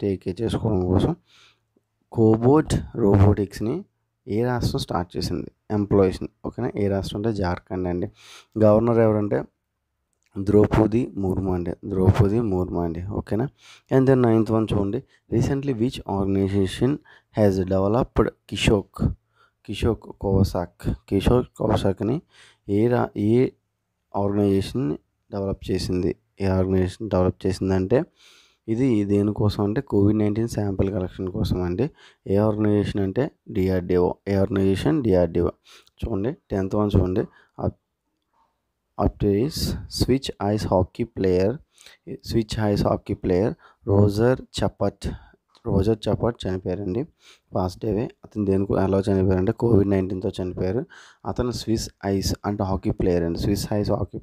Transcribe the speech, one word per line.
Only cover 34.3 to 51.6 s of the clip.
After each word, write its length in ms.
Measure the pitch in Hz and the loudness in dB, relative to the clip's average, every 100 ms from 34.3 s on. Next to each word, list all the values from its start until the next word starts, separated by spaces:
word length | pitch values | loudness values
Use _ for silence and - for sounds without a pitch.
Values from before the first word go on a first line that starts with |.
ఏ 40 | 98 | 0
ఆర్గనైజేషన్? 540 | 98 98 95 98 139 156 113 | 0 0 0 0 0 0 2
డీఆర్డీఓ. 460 | 90 85 87 82 - _ - _ _ | 2 2 0 -2 -4 _ -20 _ _
చూడండి, 320 | 117 101 110 170 - | -6 -4 -6 -8 -6
టెన్త్ 240 | 101 95 104 | -4 -2 -2
వన్ 120 | 104 95 | 2 2
చూడండి. 300 | 90 95 170 _ _ - 98 | 2 -2 -4 _ _ -8 -6
అప్-, 180 | - _ _ _ _ _ _ _ _ _ _ _ - | -6 _ _ _ _ _ _ _ _ _ _ _ -4
up 160 | 104 - | -2 0
to 80 | 104 101 139 | 0 0 0
is 140 | - - - - - | -4 -6 -6 -8 -4
స్విచ్ 320 | - 131 - - 101 | 0 0 -2 -6 -2
ఐస్ 140 | 107 - | -2 2
హాకీ 320 | 95 90 - 117 - | 2 0 -4 -8 -2
ప్లేయర్, 380 | 92 90 98 147 _ _ - - - 82 - | 0 2 2 -2 _ _ -20 -20 -16 -14 -4
స్విచ్ 280 | 117 107 113 107 | -4 -2 -2 0
ఐస్ 120 | 104 104 | 0 0
హాకీ 260 | 107 - 101 | -2 -4 -6
ప్లేయర్ 300 | 95 90 117 165 - _ - | 0 0 0 -4 -14 _ 0
రోజర్ 540 | 101 104 101 117 131 - - | 4 4 4 2 0 -4 -4
చపట్, 500 | 98 - 101 - - - - _ _ _ 117 | -4 -2 -4 -4 -10 -10 -16 _ _ _ -2
రోజర్ 320 | 98 98 110 110 | 0 0 0 -2
చపట్ 320 | - 113 117 | -2 -2 -4
చనిపోయారండి. 580 | 101 92 95 90 98 104 160 _ - - _ 117 | -6 -6 -6 -6 -4 -6 -6 _ -20 -20 _ -4
పాస్ట్ 240 | 92 - 113 | -4 -4 -4
డేవే. 200 | 101 131 - | -4 -4 -10
అతను 200 | - 107 98 | -12 -4 0
దేనికి, 240 | 95 101 117 | 0 0 0
ఎలా 160 | 95 98 101 | 2 0 2
చనిపోయారంటే 460 | 95 95 92 92 110 | 2 2 2 0 0
కోవిడ్ 260 | 120 104 101 | 4 4 4
నైన్టీన్తో 360 | 98 92 95 98 - | 2 0 -4 -6 -6
చనిపోయారు. 440 | 90 90 92 110 175 - - _ 110 | -6 -4 -4 -4 -6 -12 -20 _ -8
అతను 220 | - 123 | -4 -4
స్విస్ 280 | 113 | -4